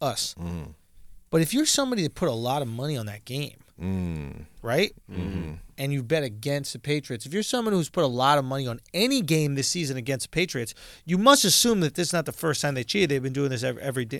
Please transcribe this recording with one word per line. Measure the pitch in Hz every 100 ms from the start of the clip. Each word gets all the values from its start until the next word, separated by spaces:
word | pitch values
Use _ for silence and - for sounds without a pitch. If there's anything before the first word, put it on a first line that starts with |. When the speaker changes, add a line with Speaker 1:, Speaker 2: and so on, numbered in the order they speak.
Speaker 1:
us. | 143 107 - -
Speaker 2:
Mm. | 85 85 73 76 _ - - - -
Speaker 1:
But | 165
if | 160
you're | 247 311
somebody | - 269 240
that | 151
put | - 175
a |
lot | 113 120 139
of | 127
money | 113 143 143
on | 107
that | 104
game, | - 131 147 - - -
Speaker 2:
Mm. | 87 95 87 80 71 71 80 -
Speaker 1:
right? | 113 135 208 - -
Speaker 2:
Mm-hmm. | 95 92 95 80 80 - -
Speaker 1:
And | 139
you | 143
bet | 117 160
against | 139 104 127 143 135
the | 127
Patriots, | 139 147 - 117 135
if |
you're | 180
someone | 214 247 226
who's | 196 156
put | -
a | 147
lot | 120 131 147
of |
money | 131 135 127
on | 117 -
any | 170 240 269
game | 165 160 147
this | 139 135
season | 180 147 131
against | 120 131 -
the |
Patriots, | 160 185 135 117 - - -
you | - 180
must | 233 277
assume | 196 - 240 214
that | 156
this | - 170
is |
not | 175 151
the |
first | - 165 139
time | 147
they | 135
cheated. | 117 202 175
They've | 139
been | 131
doing | 131 143
this | 127
every, | 127 117
every, | 139 131 117 135